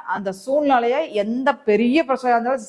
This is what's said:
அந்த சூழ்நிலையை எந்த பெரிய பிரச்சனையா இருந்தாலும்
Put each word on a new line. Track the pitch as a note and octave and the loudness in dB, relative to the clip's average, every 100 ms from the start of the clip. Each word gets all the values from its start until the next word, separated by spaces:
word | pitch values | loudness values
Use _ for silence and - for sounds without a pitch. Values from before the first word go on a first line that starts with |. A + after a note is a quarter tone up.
| - | -4
அந்த | G3 G3 | -6 -6
சூழ்நிலையை | G3 - C#4+ D4 B3 A#3 C4 D#4+ | -8 -4 0 2 2 2 0 -2
எந்த | G#3 G#3 B3 C4+ | -4 -4 -2 -2
பெரிய | - - G#3 A#3+ D4 | -2 0 2 4 2
பிரச்சனையா | C4+ B3+ B3 A#3 | 2 0 2 0
இருந்தாலும் | A#3 C4 | 0 -4